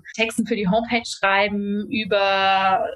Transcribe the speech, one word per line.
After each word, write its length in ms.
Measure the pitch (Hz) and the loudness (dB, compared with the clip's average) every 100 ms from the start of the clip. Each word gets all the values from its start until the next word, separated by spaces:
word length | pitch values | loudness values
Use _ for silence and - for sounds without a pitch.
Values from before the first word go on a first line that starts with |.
| - - | -8 -4
Texten 300 | 226 - 226 | -2 -2 -2
für 100 | 226 | 0
die 100 | 185 | 2
Homepage 380 | 220 233 240 233 | 0 0 -2 -4
schreiben, 840 | - 196 196 202 202 202 202 208 | -2 2 2 2 0 -4 -4 -4
über 960 | 214 214 202 196 196 190 190 190 185 - | -4 0 0 2 2 2 2 2 2 -2